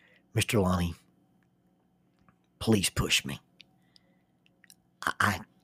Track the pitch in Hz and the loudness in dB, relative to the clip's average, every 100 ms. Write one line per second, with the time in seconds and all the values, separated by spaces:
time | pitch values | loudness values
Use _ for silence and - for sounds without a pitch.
0 | _ _ _ 110 - 113 90 90 85 80 | _ _ _ -4 0 2 2 0 -2 -6
1 | _ _ _ _ _ _ _ _ _ _ | _ _ _ _ _ _ _ _ _ _
2 | _ _ _ _ _ _ - 107 87 - | _ _ _ _ _ _ 0 2 2 -2
3 | - - 69 69 - - - _ _ _ | 0 -2 -2 -10 -14 -20 -20 _ _ _
4 | _ _ _ _ _ _ - _ _ _ | _ _ _ _ _ _ -20 _ _ _
5 | - - 104 98 - _ | -6 0 0 0 -8 _